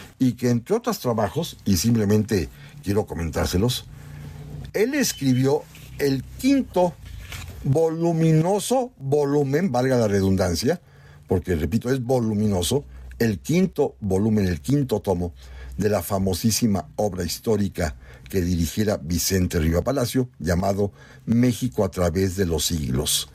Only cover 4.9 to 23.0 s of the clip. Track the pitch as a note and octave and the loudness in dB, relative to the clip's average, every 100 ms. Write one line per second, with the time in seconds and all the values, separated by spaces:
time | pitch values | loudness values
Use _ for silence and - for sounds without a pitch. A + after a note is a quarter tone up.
4.9 | D4 A#3+ - C3+ B2 C3 D3 - - - | 0 -2 0 2 2 4 0 -2 -18 -16
5.9 | - C#3+ C3+ - - C4 C#4 - F3+ F3+ | -4 -2 -2 -4 -2 2 2 2 0 0
6.9 | - - - - - - - - C#3 E3 | 0 -14 -16 -14 -14 -14 -6 0 2 2
7.9 | D#3+ E3+ E3 D#3+ D#3 E3 G3+ - B3+ B3 | 2 0 2 4 4 4 0 0 0 0
8.9 | - C3+ D3 C#3+ D3 C#3 C#3+ F#3 B2 C3 | -6 0 2 4 2 2 2 2 2 2
9.9 | B2+ G#2+ G2+ F#2+ F#2+ F#2 E2 A#2+ F3 - | 4 4 4 4 2 2 0 0 -2 -6
10.9 | - - - - F#2 F#2 E2+ D#2+ G#2+ A#2+ | -20 -20 -12 -2 -2 0 -2 0 0 0
11.9 | C3+ A#2+ C3 A2+ G#2 G#2+ F#2+ F2 C3+ - | -2 0 0 0 0 0 0 0 -2 -4
12.9 | - - - A#2 G2+ - E3 F#3 - C#3 | -16 -12 -2 -2 -2 0 2 2 0 -2
13.9 | - G2+ F#2 A2 G#2+ F#2+ E2+ - C#3+ C3 | -2 -2 0 2 2 2 0 0 0 2
14.9 | G#2 G2 F2+ F2 - - - - - G#2 | 0 0 0 -2 -8 -18 -16 -12 -2 0
15.9 | G2+ - G2 F#2+ F2+ A#2 G#2+ A#2 F#2+ - | 0 0 -2 0 0 0 2 2 0 -4
16.9 | - G#2+ F2+ F2 - - G#2+ G2 - D#2 | -2 -2 -2 -6 -4 0 0 0 -2 -4
17.9 | - - - - F#2+ E2+ F2 E2 - G#2+ | -4 -16 -20 -6 -2 0 2 0 0 0
18.9 | G2 D2+ E2+ - F#2+ F2+ F2 D#2 E2+ E2+ | 0 -2 -2 0 0 2 2 2 2 0
19.9 | C#3 B2 C3 B2 - - F2 G2 G2+ G2+ | 0 0 0 -2 -4 -2 0 2 0 -2
20.9 | - - - - A#2 B2 A2+ B2+ - F#2+ | -4 -20 -10 0 2 4 2 -2 0 -2
21.9 | F#2 F2 E2+ F#2+ F2 F#2 D#2+ - E2+ C2+ | 0 0 2 0 0 0 0 0 -2 -2
22.9 | B1+ | -2